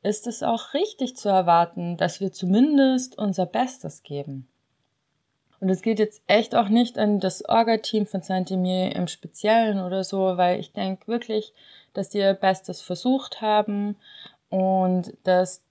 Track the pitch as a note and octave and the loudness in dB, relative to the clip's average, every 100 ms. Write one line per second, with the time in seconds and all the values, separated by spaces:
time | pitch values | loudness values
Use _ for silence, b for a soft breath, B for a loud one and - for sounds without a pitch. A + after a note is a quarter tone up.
0 | - G#3+ A#3+ A3 - A3+ - D4 G#4+ - | -2 -4 -6 -4 -2 -4 -4 -4 -4 -4
1 | B3+ - G#3 F#3+ E3+ E3+ E3+ - F3 E3+ | -8 -4 0 2 4 4 2 -2 -6 -2
2 | E3+ - F#3+ - F3+ G3 C#4+ C#4+ C4+ B3+ | -2 -2 -6 -4 2 4 6 6 4 2
3 | B3+ - G#3 F#3 F3+ A3 B3+ - D#3 - | -4 -4 -4 -2 -2 -2 -4 -6 -14 -14
4 | - C#3+ C#3+ C3+ B2+ _ _ _ _ _ | -10 -10 -8 -12 -16 _ _ _ _ _
5 | _ _ _ _ _ _ F#3+ F#3 A3+ G#3+ | _ _ _ _ _ _ -2 0 0 0
6 | G#3+ - - G3+ A3 - G3+ A3+ A#3+ - | 0 -2 2 2 4 0 2 2 2 0
7 | G#3 G#3 F#3 - - A3+ A#3 A3 - G#3+ | 0 2 -2 -4 0 2 4 0 0 -2
8 | G#3 F#3+ - F#3 F3+ F#3 F3+ F#3 F#3 - | -2 -6 -4 -4 -2 -2 0 0 -2 -4
9 | F3 - D#3+ - G#3 A3+ A3 G3 F3+ F#3+ | -6 -8 -16 -4 2 4 2 -2 -2 -4
10 | F#3 G3 F#3+ F3+ F3+ F3+ - - F#3+ F#3+ | -2 0 0 2 2 0 -4 -6 -6 -6
11 | - A#3 A#3 G#3+ G#3+ b b b b - | -6 -6 -4 -6 -6 b b b b -8
12 | F#3+ G3+ G3 F#3+ F#3+ F#3 - E3+ - F3+ | -4 0 0 2 2 0 -6 -14 -10 -4
13 | B3 C4+ - - G#3+ G#3+ G#3 G3+ G#3 G#3 | 0 0 -2 -6 2 2 2 -2 -4 -8
14 | B B B B _ F#3+ F#3+ F#3+ F#3 F#3 | B B B B _ 0 2 2 2 0
15 | F3 - F#3 F#3 F#3 - _ | -2 -6 2 2 2 -4 _